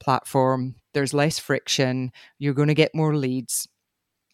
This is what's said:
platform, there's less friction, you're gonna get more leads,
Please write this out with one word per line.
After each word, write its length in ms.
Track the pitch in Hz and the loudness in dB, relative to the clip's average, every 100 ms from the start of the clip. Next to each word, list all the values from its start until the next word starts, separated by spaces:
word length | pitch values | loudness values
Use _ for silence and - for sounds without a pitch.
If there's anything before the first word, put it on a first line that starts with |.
platform, 760 | - 127 - 135 131 131 127 - _ | -2 -2 0 2 2 2 -2 -8 _
there's 180 | 143 135 | -4 -2
less 260 | 147 147 - | 2 0 0
friction, 720 | - 135 - - 131 127 127 - - - | -4 -4 -2 -2 0 -2 -6 -8 -20 -6
you're 160 | 143 | -2
gonna 180 | 135 147 | 2 2
get 220 | 151 156 | 4 2
more 200 | 160 156 | 2 0
leads, 540 | 151 131 127 117 - - _ _ _ _ _ _ | 0 0 -2 -4 -8 -8 _ _ _ _ _ _